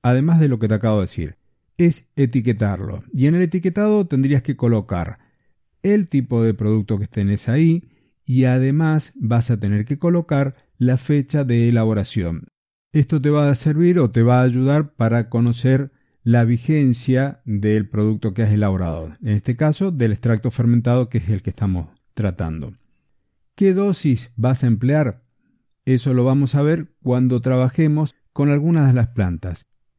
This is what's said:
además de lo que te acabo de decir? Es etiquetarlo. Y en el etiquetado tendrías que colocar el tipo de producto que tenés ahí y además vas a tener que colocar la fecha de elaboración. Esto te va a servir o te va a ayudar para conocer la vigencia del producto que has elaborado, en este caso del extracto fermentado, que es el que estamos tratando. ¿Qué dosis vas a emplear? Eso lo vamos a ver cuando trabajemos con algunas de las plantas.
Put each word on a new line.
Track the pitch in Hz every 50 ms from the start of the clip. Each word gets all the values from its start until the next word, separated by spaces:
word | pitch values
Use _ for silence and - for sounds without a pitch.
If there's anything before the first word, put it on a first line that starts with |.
además | - 123 123 131 143 165 170 160
de | 156
lo | 139 123 110
que | 113 104
te | 110
acabo | 101 104 110 107 104
de |
decir? | 92 - - - 80 73 - _ _ _ _ _ _ _ _ -
Es | 175 170 - - - _ _
etiquetarlo. | 139 139 123 117 131 110 123 113 - 110 101 98 90 98 - 107 - - -
Y | - 127 131
en | 147 165
el | 175
etiquetado | 180 160 190 185 170 190 175 208 208 208 214 208 190
tendrías | 170 - 131 135 135 143 131
que | - - 131
colocar | - 123 120 117 107 98 - 101 87 85 - - - _ _ _ _ _ _ _ _ _ _ _ _
el | - 196 208 208 180 -
tipo | - 139 123 - 123 117
de | 113 113 101
producto | - 104 107 110 110 101 - 110 98
que | 104
tenés | - - 107 98 98 104 - - 113
ahí | 117 151 165 160 165 175 - _ _ _ _ _ _ _ _
y | - 127 131 127
además | 127 127 131 131 135 139 156 160 156 156 156 - - -
vas | 269 143 110 117 117 120 -
a | 120 107
tener | 107 98 101 104 107
que | - 143 -
colocar | - 170 175 170 165 - 151 139 139 139 - _ _ _ _ -
la | 123 127 127
fecha | 127 - - 147 147 135 - - 147 139
de | 123 117 117 117 120
elaboración. | 120 113 110 110 110 104 92 - - 110 87 85 85 78 - - _ _ _ _ _ _ _ _
Esto | - 156 143 - 165 147
te | 131 147
va | 147 147 143 143
a | 139
servir | - - 151 151 156 175 175 180 175
o | 131 113
te | - 117
va | 113 120 123 127
a | 127
ayudar | 127 120 127 131 135 143 151 156 147 _
para | - 113 113 117 117 113 117
conocer | - 117 120 120 117 120 - 127 131 131 139 131 _ _ _ _ _ _
la | - 117 117 120 117
vigencia | 113 120 117 - - 156 151 143 127 117 117 - 131 127 127 135 139 - - -
del | - 104 101 104 107 107 110 104 -
producto | - 107 104 107 110 104 - 110
que | 92 110
has | 113 104
elaborado, | 104 104 104 98 95 92 90 85 80 82 82 82 - -
en | - 110
este | 104 104 - 127 120
caso | - 156 151 151 - 196 196
del | 170 131 120 110
extracto | 104 - - 120 113 107 - 127
fermentado, | - - 120 120 117 120 113 123 120 127 123 113
que | - 110
es | 80 92
el | 107 95
que | - -
estamos | - - 107 98 92 87 80 76 _ _ _ _ _
tratando. | - 104 95 87 - 85 80 80 80 69 - - - _ _ _ _ _ _ _ _ _ _ _ _ _ _ _
¿Qué | - 196 196 185
dosis | 190 202 202 180 - - 147 123 113 - - -
vas | - 110 127 135 - 135
a |
emplear? | 120 113 104 120 131 147 156 147 120 - - _ _ _ _ _ _ _ _ _ _ _ _ _
Eso | 131 131 120 - 139 127
lo | 123 123
vamos | 131 131 139 143 123 -
a | 143
ver | 143 151 165 165 156 - _ _
cuando | - 120 127 127 127 127 123 120
trabajemos | 120 131 127 127 127 131 - - 160 156 151 156 156 - - _ _ _
con | - - 143 147
algunas | 143 143 147 170 170 160 143 135
de | 123
las | 123 113 -
plantas. | - 110 98 90 87 80 - 90 85 - - _ _ _ _ _ _